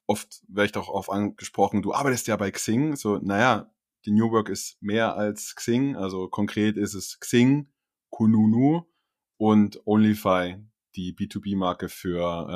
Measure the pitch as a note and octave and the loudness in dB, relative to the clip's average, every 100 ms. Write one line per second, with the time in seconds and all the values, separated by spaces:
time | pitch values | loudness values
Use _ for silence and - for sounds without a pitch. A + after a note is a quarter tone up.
0 | - G#2+ - - - F#2+ G#2 G#2 F#2 G2 | -4 -4 -6 -20 -8 -2 0 -2 -6 -8
1 | F#2+ G2 G#2 - - - G2+ G#2+ G2 - | -4 -2 -4 -6 -10 -2 0 0 -2 -2
2 | C#3 A#2+ - G#2+ G2 - - A2 D#3 C#3+ | -2 -2 -2 -2 -2 -4 -2 0 0 -2
3 | G#2+ G2+ G2 G2+ B2+ G#2+ - _ _ _ | -2 -2 0 2 2 2 -2 _ _ _
4 | - G#2 A2+ A2+ G#2 F#2+ - - G2+ G#2+ | 0 2 4 2 0 -4 -8 -10 -4 0
5 | A2+ - G#2 G#2 - - - A#2+ C#3 A2+ | 0 0 -4 -4 -12 -10 -2 0 0 -4
6 | F#2+ F#2+ F#2 - G#2 - G#2+ G#2+ G2+ G2+ | -6 -6 -6 -4 -2 0 0 0 -4 -6
7 | - - - B2 B2 C#3+ C#3+ _ _ _ | -12 -14 0 4 4 4 -2 _ _ _
8 | _ - A2+ A2 G#2+ A2+ C3+ E3 E3+ _ | _ 0 4 6 4 4 4 2 -4 _
9 | _ _ _ _ G#2+ G#2+ G2+ - - G#2+ | _ _ _ _ 4 6 4 0 0 4
10 | G#2+ G#2 G2+ F#2 F2+ F#2+ G#2+ _ _ - | 4 2 2 2 0 -6 -16 _ _ -10
11 | F2+ F2 G2 G#2 G2+ G2 F#2 F2+ F2+ - | -10 -8 -8 -6 -4 -2 -2 -2 -8 -8
12 | F#2 F2 F2 E2+ D#2 | -6 -2 -2 -4 -6